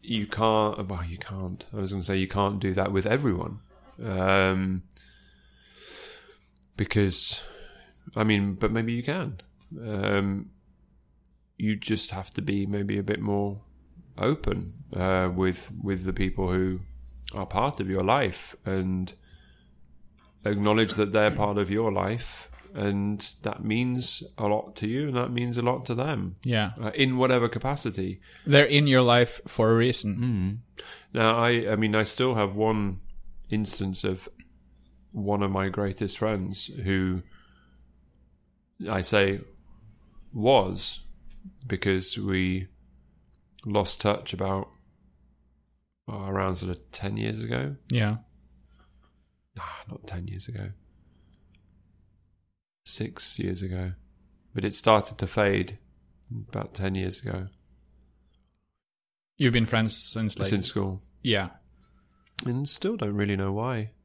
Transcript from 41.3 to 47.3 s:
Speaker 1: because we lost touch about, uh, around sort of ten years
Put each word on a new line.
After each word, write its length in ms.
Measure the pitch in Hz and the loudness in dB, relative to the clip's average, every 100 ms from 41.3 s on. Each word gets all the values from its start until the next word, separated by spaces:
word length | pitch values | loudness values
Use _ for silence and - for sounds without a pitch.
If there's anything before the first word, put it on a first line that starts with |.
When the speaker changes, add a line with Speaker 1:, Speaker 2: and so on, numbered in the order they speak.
| - - - 123 | -18 -18 -18 -6
Speaker 1:
because 520 | 95 104 95 95 - | 0 2 2 0 -4
we 480 | 101 95 92 92 92 _ _ - _ _ _ _ _ _ | -2 0 0 -2 -6 _ _ -20 _ _ _ _ _ _
lost 360 | 110 104 98 - | -2 0 0 0
touch 320 | 104 104 - | 0 0 -4
about, 340 | 90 95 95 95 _ _ _ _ _ _ _ _ _ _ _ _ _ - | -6 -2 -2 -6 _ _ _ _ _ _ _ _ _ _ _ _ _ -12
uh, 40 | 104 98 | -8 -4
around 300 | 95 95 87 | 0 0 -2
sort 160 | 92 | -4
of 180 | 90 - | -8 -10
ten 260 | - 101 107 | -8 -6 -4
years 260 | 110 | -4